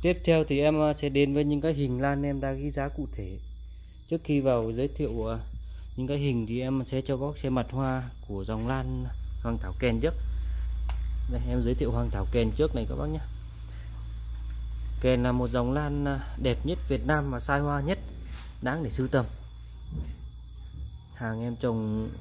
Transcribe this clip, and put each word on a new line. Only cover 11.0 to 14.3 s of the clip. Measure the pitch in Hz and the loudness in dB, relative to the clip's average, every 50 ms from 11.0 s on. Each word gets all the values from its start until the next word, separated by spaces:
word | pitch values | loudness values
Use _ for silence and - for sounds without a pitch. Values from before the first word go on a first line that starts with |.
| - - - - - - | -2 -2 -2 -2 -2 0
Đây, | 123 123 120 123 | 0 0 0 2
em | 123 127 | 2 2
giới | 117 117 127 | 4 4 2
thiệu | - 147 120 | 2 2 2
Hoàng | 113 120 120 113 | 2 2 2 2
Thảo | 104 101 95 - | 0 0 0 2
Kèn | - 120 113 113 107 | 4 4 4 4 4
trước | - 151 156 - | 2 2 2 2
này | 127 110 110 | 0 0 0
các | 127 | -2
bác | 131 143 | -2 0
nhé. | 151 156 156 - - - - - - - - - - - - - - - - - - - - - - | -2 -2 -2 -4 -6 -8 -10 -10 -10 -10 -12 -12 -10 -10 -10 -10 -8 -8 -8 -8 -8 -8 -8 -6 -6